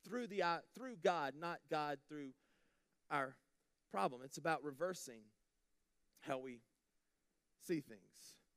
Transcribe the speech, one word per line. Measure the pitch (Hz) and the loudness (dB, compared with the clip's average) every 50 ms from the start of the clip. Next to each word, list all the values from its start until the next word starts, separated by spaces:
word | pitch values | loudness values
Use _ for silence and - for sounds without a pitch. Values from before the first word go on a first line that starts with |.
| _ | _
through | 180 190 247 240 | -4 -4 -4 -4
the | 226 202 202 180 | -2 2 4 4
eye, | 175 170 160 - - _ | 4 4 2 -2 -10 _
through | 190 247 262 240 180 156 | -10 -8 -8 -8 4 4
God, | 190 180 170 143 135 135 147 | 4 4 6 2 0 -2 -2
not | 170 170 170 - _ - | -4 -4 -4 -4 _ -2
God | 160 151 151 147 143 139 _ _ | 0 0 0 0 -2 -4 _ _
through | 151 151 143 135 131 _ _ _ _ _ _ _ _ _ _ _ _ _ _ _ | -10 -8 -8 -10 -12 _ _ _ _ _ _ _ _ _ _ _ _ _ _ _
our | 151 143 135 131 131 - _ _ _ _ _ _ _ _ _ _ - | 2 2 2 2 -2 -12 _ _ _ _ _ _ _ _ _ _ 0
problem. | 196 196 170 127 123 127 | 2 2 2 2 0 -10
It's | 147 - - | -10 -10 -2
about | 147 165 160 143 131 | 2 4 2 4 2
reversing | 147 139 127 160 185 185 170 - - 120 113 107 110 _ _ _ _ _ _ _ _ _ _ _ _ _ _ _ _ _ _ | -4 -4 0 -2 -2 -2 -4 -8 -10 -12 -14 -18 -20 _ _ _ _ _ _ _ _ _ _ _ _ _ _ _ _ _ _
how | - 151 139 131 | -4 -4 -2 -2
we | 131 131 123 117 _ _ _ _ _ _ _ _ _ _ _ _ _ _ _ _ _ _ _ _ - | -2 -6 -10 -12 _ _ _ _ _ _ _ _ _ _ _ _ _ _ _ _ _ _ _ _ -2
see | - 180 160 | 0 0 0
things. | 135 - 113 101 92 - _ - - - - - _ _ _ | 0 -4 -14 -18 -18 -20 _ -20 -20 -20 -20 -20 _ _ _